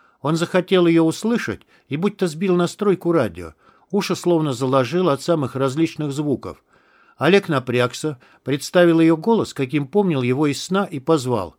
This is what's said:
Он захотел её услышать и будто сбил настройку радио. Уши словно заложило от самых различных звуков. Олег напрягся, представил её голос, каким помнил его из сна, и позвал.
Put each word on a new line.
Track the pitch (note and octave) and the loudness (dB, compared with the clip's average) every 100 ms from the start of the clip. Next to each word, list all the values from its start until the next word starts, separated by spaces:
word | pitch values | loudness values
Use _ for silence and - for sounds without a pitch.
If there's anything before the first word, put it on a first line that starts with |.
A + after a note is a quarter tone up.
| _ _ | _ _
Он | C#3 D#3+ | -4 -2
захотел | E3 F#3 F3+ F#3 F3 | 0 -2 2 2 4
её | E3 | 4
услышать | D#3+ D#3+ A3 A#3 - G2+ _ _ - | 2 0 -2 -2 -4 -10 _ _ -10
и | C#3+ | -4
будто | G3+ G#3 F#3 | -4 -2 -4
сбил | D#3 G3 F3+ | -2 0 2
настройку | A#3 - G#3 F3+ E3+ | 0 -2 0 0 2
радио. | E3 A2 F2 E2 - _ _ _ | 0 0 -4 -16 -18 _ _ _
Уши | G3+ - F3 | -4 -2 -4
словно | F3 E3+ D#3 | 0 2 2
заложило | A#2+ C3 C3+ A#2+ F3 F#3 | -2 0 2 0 0 0
от | C#3 | 0
самых | - E3 B2+ C3 | 0 -2 -2 -2
различных | C3+ C3+ D#3+ - D3+ | -2 0 -2 -2 -8
звуков. | C#3 D3 B2+ F#2 - _ _ _ _ _ - | -4 -2 -4 -4 -16 _ _ _ _ _ -4
Олег | C#3 G3 F#3+ | 2 2 2
напрягся, | C#3+ B2+ B2 B2 - D#3 C3+ _ _ | -4 0 0 0 -2 -8 -8 _ _
представил | - C#3+ - F#3 F3 E3 | -6 -4 0 4 4 6
её | E3 D#3+ | 4 4
голос, | E3+ A3+ - | 2 0 0
каким | - C3+ D3+ C#3 | -4 -4 -2 -2
помнил | G#3 G3 C#3+ | 0 0 0
его | B2 B2+ D3+ | 0 0 0
из | C3 | -2
сна, | - F#3+ | -2 -2
и | G3 D#3 | -2 -6
позвал. | B2+ D#3+ B2+ A#2 E2+ | 0 0 0 -4 -4